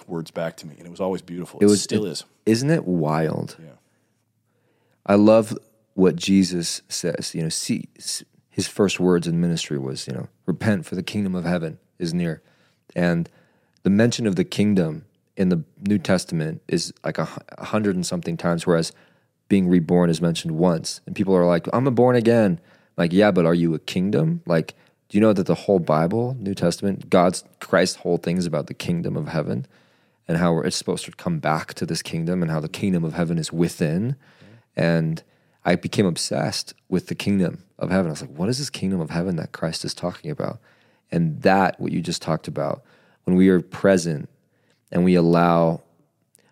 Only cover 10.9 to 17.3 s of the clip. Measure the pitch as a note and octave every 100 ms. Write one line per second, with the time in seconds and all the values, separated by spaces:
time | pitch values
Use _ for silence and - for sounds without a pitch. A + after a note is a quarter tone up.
10.9 | F#2 - G#2+ G2 F2+ E2+ F2 D#2+ D#2 _
11.9 | - E2+ F2 E2+ D#2 _ _ _ _ _
12.9 | F2 F2 E2+ E2 _ _ _ _ _ F2+
13.9 | G2+ A#2+ A#2+ A2 F2+ F2 - G#2 F#2+ E2
14.9 | D#2 - _ _ - F#2 F2 - - G2
15.9 | G#2 F#2 F#2 - E2 D#2 D#2+ - E2+ -
16.9 | - - - -